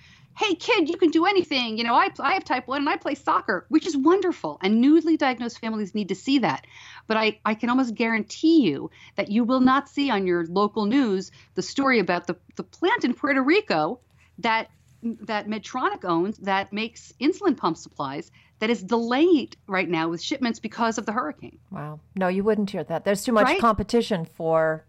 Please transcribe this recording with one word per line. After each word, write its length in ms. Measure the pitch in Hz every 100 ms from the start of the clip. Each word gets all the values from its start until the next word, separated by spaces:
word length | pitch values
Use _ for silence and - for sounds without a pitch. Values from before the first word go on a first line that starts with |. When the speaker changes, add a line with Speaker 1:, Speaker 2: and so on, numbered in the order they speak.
| - - - -
Speaker 1:
"Hey, 180 | 427
kid, 340 | 330 - 440 302
you 80 | 339
can 140 | 320
do 160 | 320 349
anything. 500 | 392 349 269 240 220
You 60 |
know, 100 | 233
I, 140 | 254 381 -
I 140 | 262
have 100 | 370
type 220 | - 254 247
one 140 | 285
and 80 | 285
I 80 | 381
play 180 | 311
soccer," 520 | 294 - 320 - 190 -
which 180 | 311 370
is 100 | 294
wonderful. 600 | 285 392 359 - 156 143
And 180 | 190 220
newly 360 | 269 320 320 311
diagnosed 400 | 277 240 233 -
families 360 | 226 220 196
need 140 | 208 185
to 60 |
see 240 | 190 - 277
that. 260 | 185 135 - - - - -
But 100 | 220
I, 220 | 220 214
I 100 | 214
can 140 | 214 233
almost 240 | 254 247
guarantee 680 | 208 226 220 214 - 320 330
you 280 | 196 139 135 - - -
that 140 | 196
you 140 | 208
will 160 | 233 262
not 280 | 254 269 277
see 220 | - 277
on 160 | 202 185
your 200 | 175 165
local 400 | 180 208 220 202
news 440 | 277 233 190 185 - _
the 80 | -
story 360 | 185 - 269 240
about 280 | 175 175 -
the, 100 | 165 _ -
the 60 |
plant 400 | - - 349 480
in 80 | 254
Puerto 280 | - 285 269
Rico 580 | 262 392 - 170 156 254 _ _ _ -
that, 300 | 226 220 214 _ _ _
that 440 | 233 220 214 214 208
Medtronic 560 | 214 - 254 277 202
owns 340 | 185 165 190 214
that 340 | 196 190 196
makes 400 | 202 233 - - -
insulin 360 | 277 381 392 247
pump 200 | 180 165
supplies 540 | - - 139 143 - _ _ _
that 100 | 220
is 100 | 220
delayed 760 | 185 233 233 254 349 302 - - -
right 220 | 190 165
now 200 | 165 165
with 140 | 170
shipments 380 | - 294 240 220
because 360 | 214 - 226 226
of 80 |
the 60 | 220
hurricane. 480 | 220 302 - - - _
Speaker 2:
Wow. 260 | 180 147 156 -
No, 140 | 190 185
you 160 | 190
wouldn't 260 | 208 214 202
hear 140 | 185
that. 200 | 147 165
There's 200 | 196 196
too 80 | -
much 140 | 220 254
Speaker 1:
Right? 140 | 370
Speaker 2:
competition 640 | 233 202 202 233 226 190
for 600 | 160 - 160 160 160 160